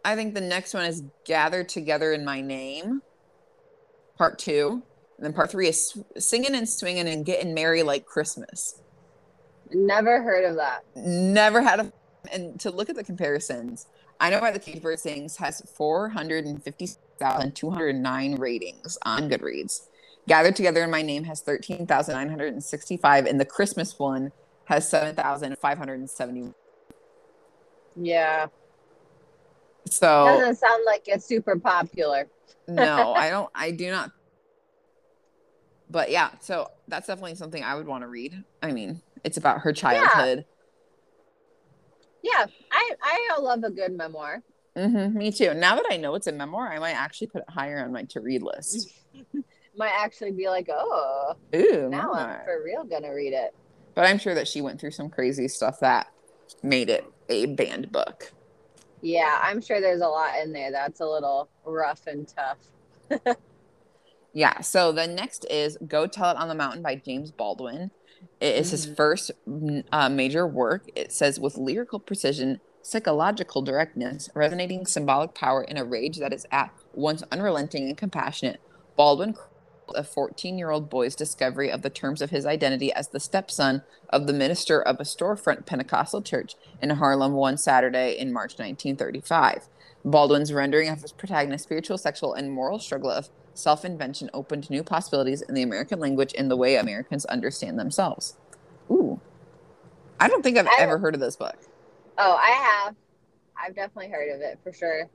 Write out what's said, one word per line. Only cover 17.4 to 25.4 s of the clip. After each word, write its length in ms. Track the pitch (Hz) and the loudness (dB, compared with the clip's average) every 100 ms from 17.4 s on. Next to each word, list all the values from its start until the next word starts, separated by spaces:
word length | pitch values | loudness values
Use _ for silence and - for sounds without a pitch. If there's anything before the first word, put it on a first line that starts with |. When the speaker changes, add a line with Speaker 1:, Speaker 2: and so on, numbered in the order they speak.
| 139 | -2
Speaker 1:
two 140 | - 156 | -4 -6
hundred 260 | 180 156 | -2 -2
nine 400 | 135 127 131 135 | 0 -2 -2 -2
ratings 600 | 135 127 120 90 - 170 - | -2 -4 -4 -8 -14 -14 -8
on 260 | 113 117 151 | -4 -2 -2
Goodreads. 580 | 131 67 67 - - - _ _ _ - | -2 -4 -8 -8 -10 -12 _ _ _ 4
Gather 240 | 160 170 | 6 8
Together 320 | 196 180 165 | 4 2 4
in 80 | 165 | 2
My 100 | 160 | 0
Name 220 | 156 143 | -2 -4
has 160 | 160 156 | -6 -8
thirteen 440 | - 143 - 165 | -4 -4 -4 -8
thousand 300 | 170 151 151 | 0 0 2
nine 140 | 135 143 | -4 -4
hundred 240 | 156 147 | -4 -6
and 100 | 120 | -6
sixty-five, 640 | - 151 - 180 143 143 | -10 -10 -8 2 6 6
and 140 | 131 139 | 6 2
the 60 | |
Christmas 520 | 139 - 196 - 185 - | 0 0 0 -2 -6 -4
one 320 | 139 131 135 _ _ _ | -2 -2 -6 _ _ _
has 220 | - 151 - | 0 0 2
seven 280 | 156 156 | 0 0
thousand 420 | 156 143 143 | -2 -2 -2